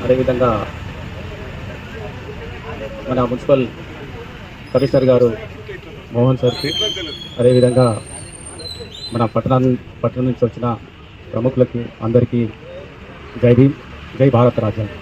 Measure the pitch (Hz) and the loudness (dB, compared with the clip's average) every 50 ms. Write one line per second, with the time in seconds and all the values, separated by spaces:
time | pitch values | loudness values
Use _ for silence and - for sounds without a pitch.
0 | - 127 127 131 127 131 127 123 127 120 110 104 - - - - - - - - | 4 4 4 4 4 2 2 4 4 2 2 0 -2 -6 -8 -10 -10 -10 -10 -10
1 | - - - - - - - - - - - - - - - - - - - 453 | -10 -10 -10 -10 -10 -10 -10 -10 -12 -12 -10 -10 -10 -10 -12 -12 -12 -12 -12 -10
2 | 415 - - - - - - - - - - - - - - - - 107 - - | -10 -10 -10 -12 -12 -12 -12 -12 -12 -12 -12 -12 -10 -10 -10 -8 -8 -10 -10 -10
3 | - - 123 127 123 117 123 120 - - 143 131 127 110 - - - - - - | -6 -4 0 0 0 0 -2 -4 4 4 4 4 4 -2 -4 -12 -14 -14 -14 -14
4 | - - - - - - - - - - - - - - - - 135 135 - 139 | -14 -12 -12 -14 -14 -14 -14 -16 -16 -16 -16 -16 -16 -2 0 2 2 4 2 4
5 | 131 127 127 123 123 117 110 - - - - - - - - - - - - - | 6 6 6 6 6 4 2 -2 -8 -14 -14 -14 -12 -12 -12 -14 -14 -16 -16 -16
6 | - - 113 117 120 131 131 127 - - - - - 147 151 151 151 147 - - | -14 -4 0 2 4 4 4 4 2 0 0 0 -4 -2 0 0 0 -2 -2 -4
7 | - 151 - - - - - 123 120 123 127 127 123 123 120 127 127 117 107 - | -8 -8 -10 -12 -14 -12 -4 4 4 6 6 8 6 6 6 6 4 4 2 -2
8 | - - - - - - - - - - - - - - - - - - - - | -6 -12 -14 -14 -14 -16 -16 -16 -18 -16 -16 -14 -12 -12 -10 -12 -12 -14 -12 -14
9 | - - 117 117 117 110 - 117 - - 131 127 127 131 123 123 - - - - | -12 -6 0 0 0 2 0 -2 2 2 2 4 4 4 2 0 -4 -14 -10 -4
10 | - 117 - 127 127 131 120 - 123 117 - - 117 120 113 113 - - - - | -4 -2 -2 0 0 0 2 2 0 0 0 -2 -4 -4 -4 -4 -8 -18 -20 -20
11 | - - - - - - - 110 117 131 - 127 123 - - 120 120 - - - | -20 -20 -20 -20 -14 -6 -4 0 0 0 4 4 2 2 2 -6 -6 -6 -8 -6
12 | 117 113 117 120 120 - - 120 117 107 - - - - - - - - - - | -4 4 4 4 4 4 0 -2 -2 -2 -4 -12 -16 -16 -14 -14 -16 -16 -18 -18
13 | - - - - - - - 117 120 120 120 123 135 139 147 - - - - - | -18 -18 -16 -16 -16 -14 -4 2 4 6 8 8 8 6 4 0 -10 -16 -16 -16
14 | - - - - 135 139 123 117 123 120 - - 104 104 101 110 107 98 - - | -16 -14 0 4 4 6 6 6 4 4 4 2 -2 0 -2 -2 -6 -6 -8 -12